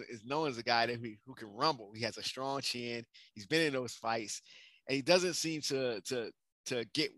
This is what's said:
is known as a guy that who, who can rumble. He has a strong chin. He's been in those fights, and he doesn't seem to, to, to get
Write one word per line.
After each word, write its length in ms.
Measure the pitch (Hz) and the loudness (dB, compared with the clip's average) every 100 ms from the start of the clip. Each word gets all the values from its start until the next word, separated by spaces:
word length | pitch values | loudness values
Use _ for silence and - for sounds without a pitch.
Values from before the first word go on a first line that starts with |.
| - | -10
is 140 | 113 113 | -12 -4
known 220 | 147 156 | 0 0
as 100 | 117 | 0
a 60 | |
guy 220 | 117 117 117 | 4 4 4
that 80 | 120 | 2
who, 100 | 117 107 - | -6 -10 -14
who 80 | 127 | -14
can 140 | 110 | -12
rumble. 420 | 101 151 135 101 | 2 2 2 -2
He 80 | 110 | -4
has 140 | 113 107 | -2 -2
a 60 | |
strong 380 | 98 - 135 139 | -6 -4 -2 -2
chin. 440 | - 123 120 117 113 - - - | -2 -2 -4 -4 -8 -16 -20 -14
He's 100 | 98 | 0
been 160 | 156 156 | 4 4
in 60 | |
those 200 | 131 123 | 2 -2
fights, 480 | - 113 113 107 - - - - _ - | -4 -2 -2 -2 -8 -12 -20 -20 _ -2
and 80 | 135 | 0
he 60 | |
doesn't 300 | 131 180 180 160 | 6 6 6 0
seem 260 | 160 156 | -2 -2
to, 380 | - 139 127 110 | -2 0 0 -2
to, 300 | - 127 104 - _ _ - | -4 -4 -4 -8 _ _ -4
to 180 | 123 113 | -2 0
get 180 | - 151 | 0 0